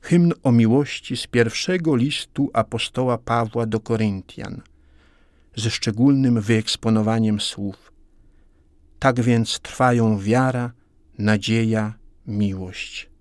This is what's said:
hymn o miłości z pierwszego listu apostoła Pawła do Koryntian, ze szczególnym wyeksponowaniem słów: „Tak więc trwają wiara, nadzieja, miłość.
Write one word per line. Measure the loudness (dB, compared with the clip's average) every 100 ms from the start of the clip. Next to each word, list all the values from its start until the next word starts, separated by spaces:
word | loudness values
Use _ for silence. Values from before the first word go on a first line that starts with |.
hymn | 2 4 4 2
o | 2
miłości | 4 6 4 0 -6 -10 -10
z | -2
pierwszego | 0 0 0 -4 -2 0 2
listu | 0 -2 -8 -4 -2
apostoła | 0 -2 -4 -6 -4 -2 -2
Pawła | -2 -2 -2 -4 -2
do | -4
Koryntian, | -4 -2 0 -2 -10 -16 -14 -14 -16 _ _ _ _ _ _ _ _ -6
ze | -4
szczególnym | -2 -4 2 4 4 4 2
wyeksponowaniem | 2 0 0 -4 0 2 2 0 0 0
słów: | -4 -6 -10 -10 _ _ _ _ _ _ _ _ _ _ _ -2
„Tak | 0 2
więc | 2 2 0 -4
trwają | -10 0 2 4 2 2
wiara, | 2 2 2 -2 -6 -10 _ _ _ -4
nadzieja, | 0 0 0 0 2 0 -2 -8 -20 _ -10
miłość. | -2 -2 -2 -10 -12 -14 -14 -18 _